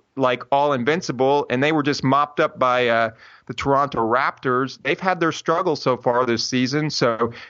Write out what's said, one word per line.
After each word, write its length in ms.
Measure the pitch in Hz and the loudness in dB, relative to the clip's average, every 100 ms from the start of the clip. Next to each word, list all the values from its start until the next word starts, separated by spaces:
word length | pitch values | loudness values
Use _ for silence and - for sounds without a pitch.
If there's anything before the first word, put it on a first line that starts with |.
| _ - | _ -2
like 260 | 127 123 - | 0 0 0
all 220 | 139 147 | 2 2
invincible, 720 | 135 120 165 - 123 131 143 - | 0 0 0 -2 0 2 2 2
and 120 | 127 | 0
they 80 | 147 | 2
were 120 | 160 | 0
just 200 | 139 139 | 0 0
mopped 360 | 135 135 147 - | 2 2 0 0
up 180 | 156 - | -2 0
by, 300 | 127 123 123 | 0 2 2
uh, 240 | 113 113 113 - - - | 2 0 -4 -20 -20 -14
the 80 | |
Toronto 460 | 127 139 135 139 127 | -6 0 2 2 0
Raptors. 840 | 113 123 156 - 139 123 131 - | 0 2 0 -4 -2 -2 -2 -6
They've 180 | 135 170 | -4 -4
had 200 | 185 180 | -4 -2
their 120 | 165 | -2
struggles 480 | - - 165 180 143 | -2 -4 -2 -2 -2
so 160 | 135 123 | -2 -2
far 300 | 127 120 127 | 0 0 0
this 180 | 113 | -2
season. 460 | - 127 127 147 151 | -2 -2 -2 -2 -2
So 420 | - 127 113 120 - | 0 0 0 -4 -6